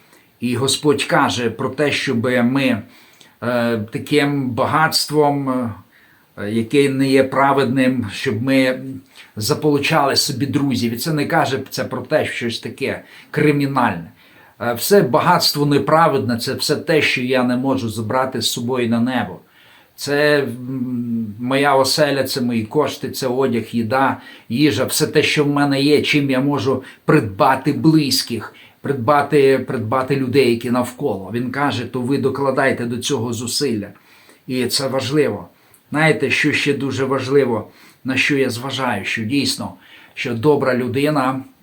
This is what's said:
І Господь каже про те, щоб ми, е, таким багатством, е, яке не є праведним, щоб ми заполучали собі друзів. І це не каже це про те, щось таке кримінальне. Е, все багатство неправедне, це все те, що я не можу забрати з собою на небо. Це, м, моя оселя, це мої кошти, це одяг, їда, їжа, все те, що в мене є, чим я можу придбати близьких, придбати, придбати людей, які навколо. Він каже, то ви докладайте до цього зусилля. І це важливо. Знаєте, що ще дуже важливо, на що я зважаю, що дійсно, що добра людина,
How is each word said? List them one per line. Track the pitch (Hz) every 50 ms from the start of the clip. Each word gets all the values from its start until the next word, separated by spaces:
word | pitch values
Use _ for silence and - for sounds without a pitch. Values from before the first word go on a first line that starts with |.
| _ _ _ - _ _ _ _
І | 117 123 120
Господь | 117 135 139 139 - - 151 139 139 -
каже | - 170 151 139 117 - 120 120 113
про | - - 135 127
те, | - - 151 143
щоб | - - - 143 123 113 107 127 123 123 120
ми, | 120 131 139 135 127 117 104 - - - - - - _ - - - _ _
е, | 113 120 123 120 117 117 117 110
таким | 104 - - 143 - - 147 147 143 143 143 139 135 123
багатством, | 113 120 123 107 - 156 160 156 - - - - 147 151 147 143 143 143 139 135
е, | 127 127 123 113 98 - - _ _ _ _ _ _ _ _ _ _ 92 98 104
яке | 110 113 113 113 143 143 139 135
не | 135 131 135 135
є | 131 135 131
праведним, | 135 131 131 135 139 135 139 131 120 135 135 131 127 131 120 107 101
щоб | - - - 135 113 107
ми | 127 135 135 135 131 127 127 131 135 135 135 - - _ _ - - - -
заполучали | 107 107 - 151 - - 151 143 139 143 - 160 151 143 135 120
собі | - - - 131 113 143
друзів. | 120 - 143 143 139 120 110 117 113
І | 117
це | 117 - 165
не | 156 147 139
каже | - - 160 143 123 135 135 - -
це | - - -
про | - - 123
те, | - - 156 143 120
щось | - - - 123 117 113 -
таке | - 123 113 - 135 113 95 - - - - - - -
кримінальне. | - 147 147 151 143 143 143 135 139 131 120 107 90 85 82 - - _ _ _ - - - - _ -
Е, | 104 120
все | 120 - - - 202 202
багатство | 165 127 131 147 - 170 180 165 - - - 147 143
неправедне, | 143 143 131 - - 156 160 165 156 139 131 107 117 120 113
це | - 135 123
все | 107 - - 147
те, | - - - 160 151
що | - - - 135
я | 123 123 131 127 123
не | 123 123
можу | 123 135 135 131 113 117 110
забрати | 95 113 110 104 127 127 131 127 - 120
з | 104 -
собою | - 123 117 117 131 123 120 113
на | 117 117
небо. | 117 127 131 120 104 90 87 85 - _ _ _ - - - - _ _ _
Це, | - - 139 143 143 147 147 147 143
м, | 135 117 117 127 123 123 135 131 123 127 123 120 120 120 117 113 113 104 101 110
моя | 123 127 135 135 139 143 135
оселя, | 135 131 135 - - 151 143 139 139 131
це | - - 135
мої | 120 120 120 113 107
кошти, | - - 151 139 - - - - 120
це | - - 139
одяг, | 127 123 131 135 123 117 113 110 -
їда, | - 117 113 107 131 135 135 127 - - - - - - - -
їжа, | 113 131 151 147 - 127 127
все | 107 - - 151
те, | - - 156
що | - - - 156 143
в | 143
мене | 143 143 143 139 139 135
є, | 139 147 147 123
чим | - - 151 147 139 135
я | 131 127
можу | 139 143 143 131 107 135 127 - - - - - _
придбати | - 151 - 110 101 95 - 151 131 131 131 - 151
близьких, | 131 117 117 160 156 156 143 127 117 - - - 117 101 - - - - - - _ _
придбати, | - 135 139 123 113 147 147 143 143 143 156 143 135 135 135 127
придбати | - - 131 123 110 110 127 131 131 131 143
людей, | 135 135 123 131 143 127 120
які | 120 117 - 123
навколо. | 120 127 120 - - - 143 131 101 95 95 92 110
Він | 120 127 123
каже, | 120 139 143 139 107 117 117
то | - - 127
ви | 123 120 143 131
докладайте | 123 139 135 139 143 135 123 143 135 131 113 - 120
до | 120 123 113
цього | - - 143 117 113 123
зусилля. | 117 107 123 113 - - 147 131 113 104 95 98 - - _ _ - - - - - _ _
І | - 131 127 120
це | - - - 139 131
важливо. | 123 131 110 110 143 151 139 117 104 92 87 - _ _ _ _ _ _ _ -
Знаєте, | 135 147 160 156 147 - 139 123
що | - - - 151
ще | - - - 147 139
дуже | - 139 135 110 117 135
важливо, | 131 139 127 110 123 139 143 131 120 117 104 104 - - - - - - _ -
на | 127 127
що | - - - 147
я | 139 135 120
зважаю, | 113 113 123 135 123 135 131 123 110 101 95
що | - - 117 113
дійсно, | 107 139 143 123 - - - 107 95 - - - - - - - - -
що | - - 131 117
добра | 113 110 151 143 127 - 131 127
людина, | 120 127 120 110 139 143 151 156 139 127 131 135 131 - - - _